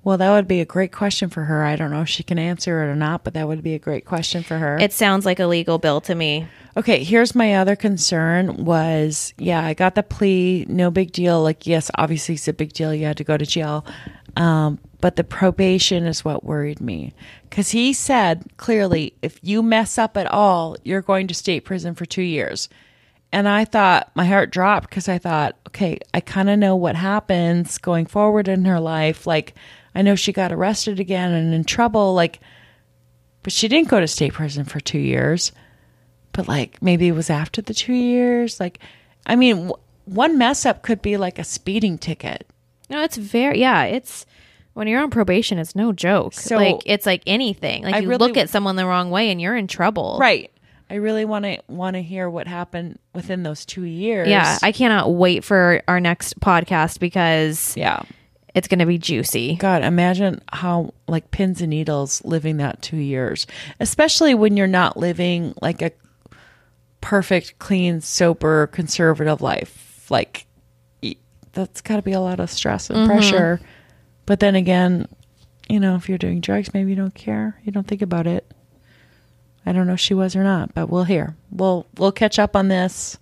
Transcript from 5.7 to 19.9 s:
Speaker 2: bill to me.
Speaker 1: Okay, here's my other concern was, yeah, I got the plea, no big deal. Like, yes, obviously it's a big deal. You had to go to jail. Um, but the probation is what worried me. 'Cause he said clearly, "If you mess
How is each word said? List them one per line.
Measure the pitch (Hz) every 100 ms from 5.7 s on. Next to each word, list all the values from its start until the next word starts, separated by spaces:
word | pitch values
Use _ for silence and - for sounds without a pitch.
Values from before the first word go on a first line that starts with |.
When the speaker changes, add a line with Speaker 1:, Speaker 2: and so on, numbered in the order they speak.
| 165
Speaker 2:
bill | 165 147
to | -
me. | 170 156 147 160 - - -
Speaker 1:
Okay, | 233 165
here's | 160 233 240
my | 247 220 196
other | 190 202
concern | 214 185 - 165 165 175 185 -
was, | 165 165 160 160 151 151 - -
yeah, | 175 165
I | 160
got | 156 185 196
the |
plea, | - - 202 185 180 185 -
no | 180 180
big | 175 180
deal. | 180 175 170
Like, | 160 160 -
yes, | 165 - -
obviously | 151 160 - 160
it's | -
a |
big | 156 156
deal. | - 156
You | 151
had | 151 151
to |
go | 151 151
to |
jail. | 151 165 156 151 - - - - -
Um, | - 170 160 151 147 - _
but | 180 -
the |
probation | 170 - 190 175 190 185 - 180 165
is | 156
what | 160 147
worried | - 151 147 147
me. | 120 85 65 - - - _
'Cause | - 196
he | 233 254
said | 262 - 254 190 165 - -
clearly, | - 220 196 165 151 _
"If | 160 -
you | 170 214
mess | 226 226 214